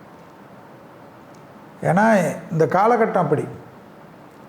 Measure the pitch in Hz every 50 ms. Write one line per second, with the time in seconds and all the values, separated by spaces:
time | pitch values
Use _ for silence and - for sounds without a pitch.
0 | - - - - - - - - - - - - - - - - - - - -
1 | - - - - - - - - - - - - - - - - - 147 160 196
2 | 220 226 220 190 165 139 - - - - 165 160 160 - 170 185 208 233 247 226
3 | 226 196 - 190 170 147 151 127 120 - - - - - - - - - - -
4 | - - - - - - - - -